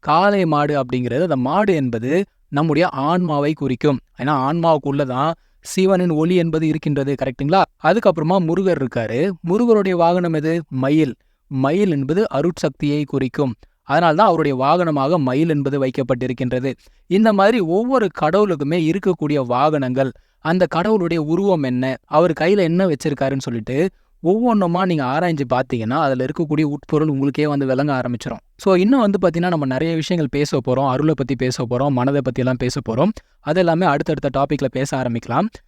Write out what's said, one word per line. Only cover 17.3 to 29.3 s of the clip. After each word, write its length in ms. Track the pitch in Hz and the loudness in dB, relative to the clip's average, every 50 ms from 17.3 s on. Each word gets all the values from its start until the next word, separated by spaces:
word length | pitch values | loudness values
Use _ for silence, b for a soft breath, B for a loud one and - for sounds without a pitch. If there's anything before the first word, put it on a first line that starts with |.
| 214 | 4
மாதிரி 260 | 196 196 202 233 247 190 156 170 196 | 4 4 4 4 2 0 0 0 -2
ஒவ்வொரு 280 | 226 247 269 254 220 190 - - | 0 0 0 0 0 0 -2 -2
கடவுளுக்குமே 580 | - 151 160 196 214 208 175 143 143 139 160 180 160 | -2 0 2 2 2 2 0 -2 -2 -2 0 0 0
இருக்கக்கூடிய 560 | 156 170 196 185 196 180 - 156 147 147 147 131 | 0 0 0 0 -2 -2 -2 -2 -2 -2 -2 -2
வாகனங்கள், 680 | 120 120 123 139 156 151 147 135 127 127 127 135 131 - - _ _ _ _ _ | 0 0 2 2 2 2 0 -2 -2 0 0 -2 -2 -4 -10 _ _ _ _ _
அந்த 180 | 151 170 185 180 | -2 0 2 0
கடவுளுடைய 560 | 156 - 160 175 214 220 214 180 170 170 165 151 | 0 0 -2 0 0 0 0 0 0 -2 -2 -2
உருவம் 420 | 147 160 175 196 202 190 165 143 131 | -2 -2 0 2 2 2 0 0 -2
என்ன, 260 | 123 123 127 131 - - _ | -2 -2 -2 -2 -4 -6 _
அவர் 280 | _ - 156 170 180 160 - | _ 2 2 2 2 2 0
கையில 240 | 151 170 196 202 185 160 | 0 2 2 2 2 2
என்ன 160 | 165 175 190 185 | 2 2 2 0
வச்சிருக்காருன்னு 600 | 156 131 - 160 147 127 139 135 135 135 131 - | 0 -2 -2 -4 -4 -2 -2 -2 -2 -4 -6 -6
சொல்லிட்டு 300 | 117 117 107 - 123 135 170 190 _ _ _ _ _ _ - | -6 -6 -6 -4 -2 -2 -2 -2 _ _ _ _ _ _ -2
ஒவ்வொன்றுமா 580 | 165 185 220 233 247 226 208 190 170 170 180 190 | 0 0 2 2 2 2 2 2 0 0 0 0
நீங்க 180 | 185 175 156 135 | 0 0 0 -2
ஆராய்ஞ்சு 420 | 123 131 151 175 180 165 147 143 123 | -2 -2 -2 0 -2 -2 -2 -2 -2
பார்த்தீங்கன்னா 500 | 127 123 135 - - 120 110 107 123 151 | 0 -2 -2 -2 -4 -4 -4 -2 -2 0
அதுல 260 | 165 139 135 127 127 | 0 0 0 0 -2
இருக்கக்கூடிய 400 | 135 147 - 170 147 151 147 156 147 143 | -4 -2 -4 -4 -2 0 -2 0 -2 -2
உட்பொருள் 380 | 143 - - - 151 156 156 147 | -8 -8 -2 0 0 2 0 0
உங்களுக்கே 320 | 135 135 143 131 - 147 151 | 0 -2 -2 0 0 -2 0
வந்து 180 | 147 143 139 | 0 -2 0
விளங்க 260 | 131 131 127 143 151 139 | 0 0 0 0 0 0
ஆரம்பிச்சிரும். 480 | 127 123 127 120 117 - - 233 - _ _ _ _ | -2 -2 -4 -6 -6 -6 -10 -10 -12 _ _ _ _
So 180 | - 202 190 | 0 2 4
இன்னும் 280 | 175 185 208 269 277 233 | 4 4 4 4 4 4
வந்து 140 | 202 196 208 | 2 2 2
பாத்தீங்கன்னா 320 | 185 180 | 2 2